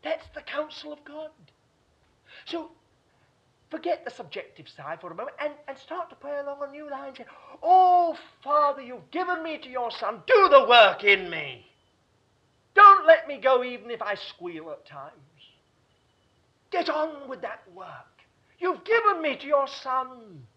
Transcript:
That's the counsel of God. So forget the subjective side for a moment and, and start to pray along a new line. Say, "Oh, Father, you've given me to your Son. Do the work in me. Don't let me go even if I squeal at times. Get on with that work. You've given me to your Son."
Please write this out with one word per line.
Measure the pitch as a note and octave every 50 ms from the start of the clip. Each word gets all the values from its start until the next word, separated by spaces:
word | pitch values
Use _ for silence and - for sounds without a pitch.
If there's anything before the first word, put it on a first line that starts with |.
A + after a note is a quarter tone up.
| _
That's | D4+ D#4+ D#4+ - - -
the | D4+
counsel | C#4+ - - D4 D4+ D#4 - - - D4+
of | D4 D4 D4
God. | - C#4+ D4+ D#4 D4+ D#4 _ E3+ _ _ _ _ _ _ _ _ _ _ _ _ _ _ _ _ _ - - -
So | - - E4+ D#4 E4 _ _ _ _ _ _ _ _ _ _ _ _ _ _ _ _ _ _ _ _
forget | - D#4 - E4+ E4 - -
the | B3
subjective | - - G#3+ D#3+ - G3+ E3+ - _ - D#3 -
side | - - C#3+ C#3+ E3 E3
for | - F3+
a | E3
moment | F3 A3+ C4+ - -
and, | C#4+ D4+ D4 D4 - -
and | C4+ C4+
start | - - D#4+ F#4 E4+ E4
to | -
pray | _ - C#4+ D4 C#4+
along | C#4+ C#4+ C#4+ C#4
a | C#4+ C#4
new | C#4 D4 D4+ D4
line. | C#4+ C4+ C#4 C#4 C4
Say, | - A#3 - - - - - - -
"Oh, | - E4 F4+ F#4 F#4 F4+ F4+ F4+ F4 E4+ D#4 E4 - - _ _ -
Father, | C4+ C#4+ D4+ D4 C#4+ C4+ C#4
you've | C4 A#3+ B3+ A3+ E3 _
given | - E4 F#4 F4+ F4 D#4+
me | D#4+ E4 D#4 -
to | - C4
your | B3+ B3+ A#3+ A#3
Son. | - - A#3 G#3 A#3 G#3+ - -
Do | B4+ A4 G4 F4
the | C#4+ C#4 - G#3
work | A#3+ A#3+ A3 G3 F3+ - G3+
in | G3+ G3+ F#3+ F#3 F3
me. | E3 D#3+ D3+ C#3 B2+ A#2 - _ _ _ _ _ _ _ _ _ _ _ _ _ _ _ _ _ _ _ _ _ _
Don't | G4 G4+ G4+ G4 G4 D#4 D#4+
let | E4 D4+ - C#4+
me | C#4+ B3+
go | F#3+ C4 C4 B3 B3
even | B3 B3 A#3 G3+ A#3
if | A#3+ A3
I | G#3+ G3+ G3+
squeal | F#3+ - - - _ E3+ F3 E3+ D#3 E3 E3
at | D3 C3+ _
times. | _ D3 C#3+ C3+ D3+ - D3+ C#3 C3+ _ _ _ _ _ _ _ _ _ _ _ _ _ _ _ _ _ _ _ _ _ _ _ _ _ _ _ _
Get | - F4+ E4 -
on | D4 D#4 D4+ D#4+ D4+ C#4+ C#4 C4
with | C4 -
that | - G3+ A3 - _ F#3+ F3
work. | F#3 F#3+ F3 D3+ B2 - _ _ _ _ _ _ _ _ _ _ _
You've | E4+ F#4 E4+ - -
given | G4 A4 A#4 A4+ G#4 G4 E4+
me | D#4+ D4+ C4 -
to | - C#4
your | D4+ C#4 C#4 C4
Son." | - - - C4 B3+ C4 B3+ B3+ B3+ B3 A3+ G#3+ F3+ D3+ B2 G#2+ _